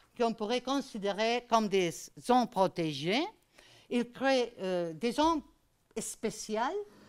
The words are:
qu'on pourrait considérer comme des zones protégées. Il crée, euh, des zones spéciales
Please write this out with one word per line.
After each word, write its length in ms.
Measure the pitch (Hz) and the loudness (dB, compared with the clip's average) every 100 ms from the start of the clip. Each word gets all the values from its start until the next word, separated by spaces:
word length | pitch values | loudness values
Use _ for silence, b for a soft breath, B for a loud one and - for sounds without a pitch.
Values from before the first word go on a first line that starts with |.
| _ - | _ -2
qu'on 180 | 233 | 0
pourrait 260 | 226 208 247 | 0 -2 -2
considérer 840 | 247 277 - 220 196 190 226 240 240 | -2 -4 -4 -4 -2 0 0 0 2
comme 200 | 226 214 | 2 4
des 240 | 190 175 - - - | 2 2 -2 -12 -6
zones 280 | - 247 233 | 2 4 4
protégées. 760 | 190 185 - 160 143 160 226 381 - b b b b b | 2 2 2 -2 -2 -2 0 -2 -8 b b b b b
Il 240 | 240 233 | -2 -2
crée, 420 | - 269 269 240 - | -2 2 2 0 -4
euh, 340 | 185 180 170 | -2 -2 -2
des 200 | 160 233 | -2 -2
zones 300 | 233 311 320 - _ _ _ _ - | 2 2 2 -4 _ _ _ _ -8
spéciales 800 | - - 214 202 - 214 254 403 403 B | -8 -6 -6 -6 -6 -2 -2 -4 -8 B